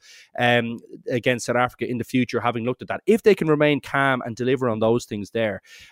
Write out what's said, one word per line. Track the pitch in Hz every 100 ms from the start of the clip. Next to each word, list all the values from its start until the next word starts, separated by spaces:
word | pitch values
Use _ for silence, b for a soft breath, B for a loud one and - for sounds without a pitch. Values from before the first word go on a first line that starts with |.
| B B B -
um, | 120 120 117 117 - - -
against | 127 120 120 -
South | 120
Africa | 123 - 110
in | 120
the |
future, | 117 131 120 120
having | 113 117
looked | 113 127
at | 101
that, | 98 -
if | 214
they | - 196
can | 160
remain | 151 147 143
calm | - 143 139 131 120
and | 110
deliver | 123 135 127
on | 107
those | 110 120 -
things | 107 98
there. | 113 110 95 _ B B